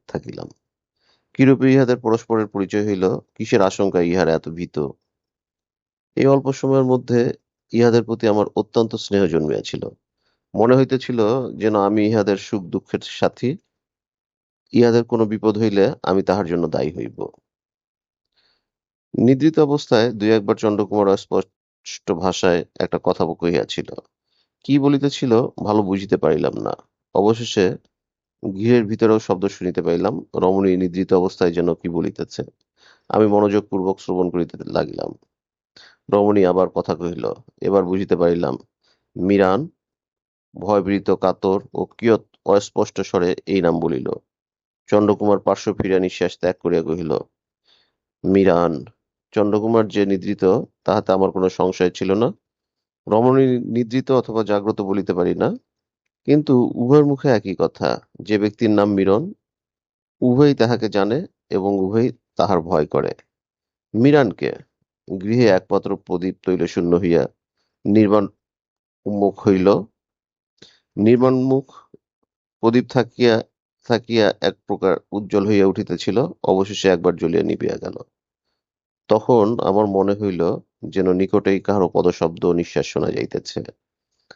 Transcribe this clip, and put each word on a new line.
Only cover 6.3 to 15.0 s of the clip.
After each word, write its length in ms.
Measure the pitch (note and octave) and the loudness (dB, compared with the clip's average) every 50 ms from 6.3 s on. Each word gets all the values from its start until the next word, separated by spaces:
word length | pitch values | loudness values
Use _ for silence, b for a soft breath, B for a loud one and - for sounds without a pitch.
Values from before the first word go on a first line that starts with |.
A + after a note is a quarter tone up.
| C#3 C3+ B2+ C3+ | 4 4 2 -2
সময়ের 320 | C3 - - C3+ C3+ C3+ C3 | -4 -2 0 0 2 2 2
মধ্যে 500 | B2+ B2+ B2+ B2+ B2 A#2+ A#2+ A#2+ D3 - - _ _ _ _ _ _ | 2 0 0 0 0 0 0 0 0 -4 -8 _ _ _ _ _ _
ইহাদের 320 | - A#2 A#2+ A#2 A2+ A#2+ A2 | 0 2 4 4 4 2 0
প্রতি 240 | A2+ A2+ A2 A2+ | -2 -4 -2 0
আমার 180 | G#2+ G#2 G#2 G2+ - - | 2 2 2 0 0 -2
অত্যন্ত 400 | A#2 G#2 - - A#2+ A2+ A2 A#2 | -4 -6 -2 -2 -2 -2 -2 -4
স্নেহ 300 | A2 - - G2+ G2 G2 | -10 -6 -2 0 0 0
জন্মিয়াছিল। 640 | D#2+ D#2+ D#2 D2+ D2+ A1+ G#1 - - - - - - - _ _ _ _ _ _ _ _ _ _ _ - | 0 0 -2 -2 -2 -4 -6 -6 -8 -10 -10 -10 -12 -14 _ _ _ _ _ _ _ _ _ _ _ -2
মনে 200 | G2+ A2 A#2+ B2+ | 2 4 4 4
হইতেছিল 760 | C3+ C3 C3 C3+ B2+ - - B2 A2+ G#2+ G#2 B2+ C3+ B2 - | 4 4 2 -2 -4 -4 -4 -2 0 0 0 0 -2 -4 -8
যেন 240 | A#1+ E2 G#2 A2 G#2+ | -6 -4 -2 0 2
আমি 320 | G2+ G2 G2+ G#2+ G#2+ G#2 | 2 2 2 2 2 2
ইহাদের 300 | G#2+ A2+ G#2+ G2 G#2 G2 | 2 2 2 2 0 -2
সুখ 260 | F#2+ - - A2+ G2+ F2 | -2 -4 -6 -6 -6 -6
দুঃখের 360 | D#2+ - F#2 - - - - - | -6 -8 -8 -6 -8 -8 -8 -8
সাথী, 540 | - - - - E2+ - - A#2+ B2 E3+ - _ _ _ _ _ _ _ _ _ _ _ _ _ _ _ _ _ _ _ _ _ _ | -12 -4 -2 -2 -2 -2 -4 -6 -6 -6 -8 _ _ _ _ _ _ _ _ _ _ _ _ _ _ _ _ _ _ _ _ _ _
ইহাদের 320 | - A2+ A#2+ A#2 A2+ A#2+ | 2 4 4 4 4 2